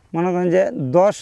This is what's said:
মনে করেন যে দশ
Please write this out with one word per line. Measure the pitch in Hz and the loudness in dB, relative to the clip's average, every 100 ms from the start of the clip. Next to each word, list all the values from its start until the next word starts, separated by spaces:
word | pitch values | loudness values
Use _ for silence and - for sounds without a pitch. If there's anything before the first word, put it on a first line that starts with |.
| _ | _
মনে | 165 180 | -4 -2
করেন | 180 180 | -2 0
যে | 180 190 | 0 0
দশ | 165 135 151 196 - | -2 0 2 2 0